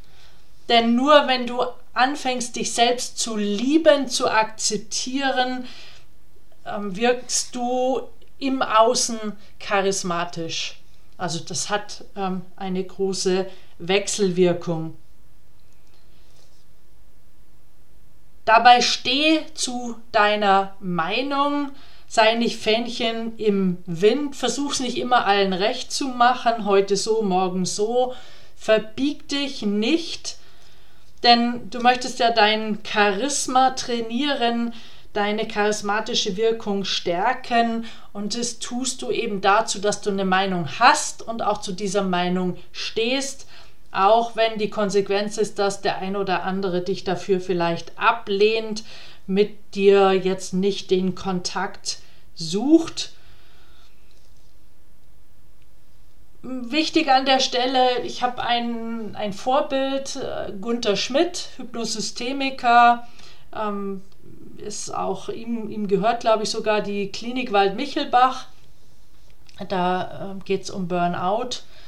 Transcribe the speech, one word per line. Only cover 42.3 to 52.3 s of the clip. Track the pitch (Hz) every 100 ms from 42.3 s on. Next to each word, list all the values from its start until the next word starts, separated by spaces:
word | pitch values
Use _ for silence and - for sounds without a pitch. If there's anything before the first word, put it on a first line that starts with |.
| 180 185 175 -
stehst, | - - 220 226 277 269 - - - - - -
auch | 185 196 226 233 220
wenn | 226 220
die | 202
Konsequenz | 214 202 196 196 202 214 220
ist, | 208 -
dass | 202 196
der | 196 -
ein | 190 202
oder | 185 175
andere | 185 190 196 180
dich | 175 180
dafür | - 175 - 185
vielleicht | 185 175 170 170 - -
ablehnt, | 214 233 214 196 214 220 220 214 - - - - -
mit | 190 208 - -
dir | 202 196 196 190
jetzt | 190 185 185 -
nicht | 185 202 196 -
den | 185 185
Kontakt | 180 196 180 - 185 196 - - - - - -